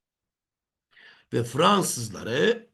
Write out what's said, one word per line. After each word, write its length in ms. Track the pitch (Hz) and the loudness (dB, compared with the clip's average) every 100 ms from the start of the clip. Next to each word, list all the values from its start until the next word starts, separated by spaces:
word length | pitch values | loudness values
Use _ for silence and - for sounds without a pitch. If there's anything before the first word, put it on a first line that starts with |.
| _ _ _ _ _ _ _ _ _ _ - - - | _ _ _ _ _ _ _ _ _ _ -20 -20 -6
Ve 100 | 123 | -4
Fransızları 1300 | 117 135 180 202 - - 117 - - 131 196 226 - | -4 2 4 4 0 -4 -8 -8 -4 0 2 0 -6